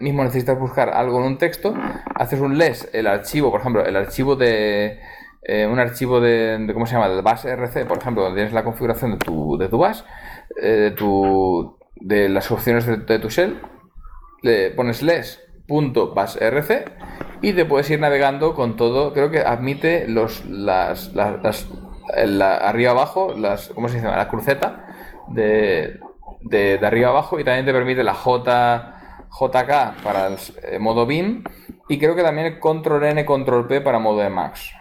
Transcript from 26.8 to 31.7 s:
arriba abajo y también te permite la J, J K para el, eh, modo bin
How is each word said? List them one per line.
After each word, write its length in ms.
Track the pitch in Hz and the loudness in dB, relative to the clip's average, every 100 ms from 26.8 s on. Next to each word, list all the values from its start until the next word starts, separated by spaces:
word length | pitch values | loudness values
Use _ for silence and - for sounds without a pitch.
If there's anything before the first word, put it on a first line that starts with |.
| 104 | 2
arriba 240 | 113 123 | 4 4
abajo 280 | 139 151 165 | 2 0 -2
y 60 | |
también 220 | 131 127 135 | 0 0 2
te 60 | |
permite 300 | 131 127 127 | 0 0 0
la 120 | 104 | 0
J, 800 | - 123 123 123 123 120 117 - - - - - | 0 0 0 2 2 4 2 -4 -18 -20 -20 -14
J 380 | - 131 127 127 | -4 0 0 2
K 280 | 143 113 - | 2 0 -4
para 240 | 104 98 95 | -2 0 0
el, 80 | 95 - - | -4 -12 -14
eh, 140 | - 95 | -8 -4
modo 260 | 110 117 117 | 0 0 0
bin 380 | 156 196 247 - - - | 0 -2 -4 -10 -16 -20